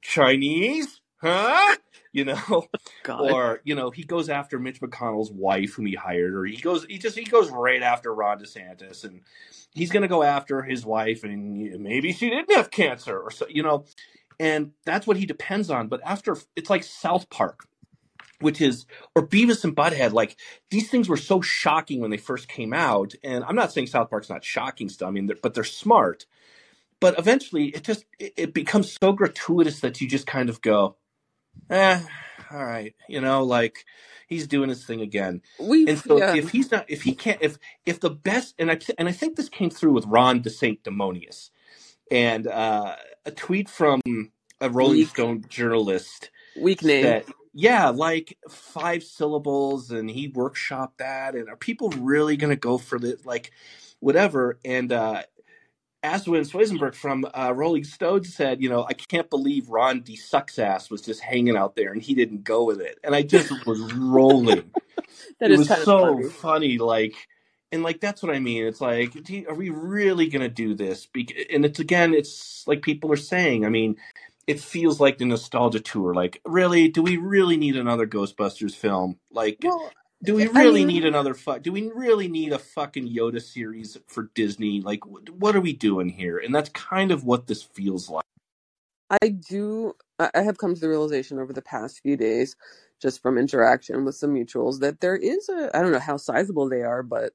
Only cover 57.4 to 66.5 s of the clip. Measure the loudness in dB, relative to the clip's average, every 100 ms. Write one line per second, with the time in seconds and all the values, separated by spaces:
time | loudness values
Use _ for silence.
57.4 | -4 0 0 0 -4 -4 0 0 -2 -2
58.4 | -2 0 0 0 -2 -8 -4 -4 -2 -2
59.4 | 0 -2 -2 2 2 0 -6 -18 -2 -2
60.4 | -2 -2 -2 -2 -6 -12 -10 -10 -4 0
61.4 | 2 2 0 -2 -4 -4 -2 0 0 -2
62.4 | -2 0 2 0 -6 -8 -2 0 4 4
63.4 | 4 -2 -4 -4 -4 -4 4 8 10 8
64.4 | 8 4 2 -6 -6 -10 -12 -18 -20 0
65.4 | 6 8 8 4 6 6 6 4 -2 -6
66.4 | 0